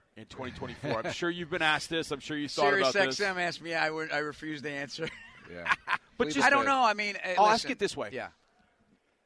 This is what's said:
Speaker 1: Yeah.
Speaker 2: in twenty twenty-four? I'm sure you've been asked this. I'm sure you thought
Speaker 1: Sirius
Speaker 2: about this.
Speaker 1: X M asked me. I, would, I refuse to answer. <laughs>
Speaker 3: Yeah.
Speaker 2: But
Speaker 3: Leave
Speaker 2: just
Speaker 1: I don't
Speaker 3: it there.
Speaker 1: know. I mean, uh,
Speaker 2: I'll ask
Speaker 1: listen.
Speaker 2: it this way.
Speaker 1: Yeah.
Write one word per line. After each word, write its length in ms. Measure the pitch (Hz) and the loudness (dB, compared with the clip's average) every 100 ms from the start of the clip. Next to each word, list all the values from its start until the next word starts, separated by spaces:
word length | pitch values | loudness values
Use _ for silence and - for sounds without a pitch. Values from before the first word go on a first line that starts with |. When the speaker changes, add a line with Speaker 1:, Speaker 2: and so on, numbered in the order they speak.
| _ - | _ -20
Speaker 1:
Yeah. 60 | |
Speaker 2:
in 40 | 110 | -18
twenty 240 | - 131 | -12 -12
twenty-four? 520 | - 127 - 147 113 170 | -10 -10 -8 -2 -2 -2
I'm 60 | |
sure 160 | 151 175 | -2 -4
you've 200 | 175 165 | -4 -6
been 100 | 175 | 0
asked 280 | 160 151 - | 2 2 0
this. 180 | 165 151 | -4 -2
I'm 80 | 143 | -6
sure 160 | - 151 | -4 -6
you 100 | 147 | -4
thought 220 | - 147 | 2 4
Speaker 1:
Sirius 200 | 139 135 202 | 6 4 4
Speaker 2:
about 100 | 135 | 2
this. 140 | 131 | 2
Speaker 1:
X 100 | 202 | -2
M 80 | 185 | 0
asked 240 | 175 160 | -4 -4
me. 140 | 160 165 | -4 -2
I, 140 | 156 | 0
would, 200 | 156 156 | -2 -2
I 60 | 147 | -2
refuse 420 | 151 139 156 151 | -4 -6 -10 -8
to 60 | 143 | -8
answer. 360 | 143 147 - 160 | -8 -8 -8 -8
<laughs> 60 | - - - - | -8 -18 -20 -16
Speaker 3:
Yeah. 180 | 175 170 - - - - - | -8 -2 -2 -2 -4 -4 -4
Speaker 2:
But 100 | 247 | -2
Speaker 3:
Leave 80 | 285 | 4
Speaker 2:
just 120 | 262 | 6
Speaker 1:
I 20 | |
don't 120 | 277 | 6
Speaker 3:
it 40 | 277 | 4
there. 80 | 269 | 4
Speaker 1:
know. 60 | |
I 100 | 233 | 4
mean, 240 | 208 208 196 | 2 -2 -4
uh, 160 | 180 180 | -2 4
Speaker 2:
I'll 100 | 214 | 6
ask 180 | 220 - | 6 0
Speaker 1:
listen. 60 | |
Speaker 2:
it 80 | 262 | -2
this 180 | 202 - | -2 -2
way. 120 | 110 | -6
Speaker 1:
Yeah. 140 | 123 98 - _ _ _ _ _ _ _ _ | -6 -8 -12 _ _ _ _ _ _ _ _